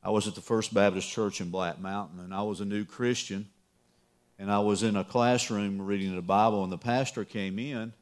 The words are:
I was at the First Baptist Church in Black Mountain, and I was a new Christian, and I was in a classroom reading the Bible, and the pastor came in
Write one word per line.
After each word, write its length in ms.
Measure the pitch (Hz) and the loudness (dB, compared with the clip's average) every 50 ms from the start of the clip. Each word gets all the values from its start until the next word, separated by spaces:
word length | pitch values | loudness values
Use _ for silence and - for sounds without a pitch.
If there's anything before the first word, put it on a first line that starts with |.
| _ | _
I 80 | 92 | 2
was 180 | 104 107 101 107 | 2 2 2 0
at 80 | 95 | -6
the 40 | - | -10
First 320 | - - 117 110 110 - - | -4 -2 0 0 0 0 2
Baptist 380 | 104 101 101 92 95 92 - | 4 4 4 4 2 -4 -4
Church 300 | - - 110 101 98 - | -2 -2 -2 -2 -2 -4
in 100 | 95 87 | -6 -6
Black 300 | 85 92 92 87 85 - | -4 -4 -4 -4 -4 -6
Mountain, 400 | 92 92 98 101 101 78 82 90 | -6 -6 -4 -6 -6 -8 -10 -14
and 120 | 87 92 95 | -12 -10 -6
I 100 | 95 104 | -4 -4
was 180 | 107 104 87 | -4 -4 -4
a 40 | 101 | -6
new 200 | 101 104 104 107 | -4 -4 -4 -4
Christian, 640 | - - - 123 120 123 120 - - 98 98 104 98 _ _ _ _ _ _ _ _ _ _ _ _ _ _ _ _ _ _ | -6 -6 -2 0 2 2 0 -2 -6 -6 -8 -8 -8 _ _ _ _ _ _ _ _ _ _ _ _ _ _ _ _ _ _
and 120 | 98 98 104 | -2 0 2
I 80 | 101 | 4
was 240 | 104 104 104 90 107 | 4 4 4 4 2
in 100 | 113 104 | 2 2
a 80 | 101 92 | 2 -2
classroom 800 | - - 123 120 123 123 123 - - 113 104 101 101 98 98 98 | 0 2 4 4 6 4 4 2 0 -2 -2 -2 -2 -2 -4 -2
reading 320 | 98 101 98 95 98 92 | -2 -2 -2 -2 -2 -4
the 80 | 90 90 | -4 0
Bible, 400 | 87 95 101 107 113 107 104 95 | 2 4 6 6 6 4 2 0
and 100 | 92 92 | -2 -4
the 60 | 87 | -6
pastor 460 | - 120 120 127 135 127 - - 104 | -2 0 0 0 0 -2 -4 -8 -8
came 340 | - - 110 98 95 92 101 | -6 -6 -6 -6 -4 -4 -6
in 340 | 120 143 143 117 110 117 110 _ | -6 -6 -6 -8 -8 -10 -12 _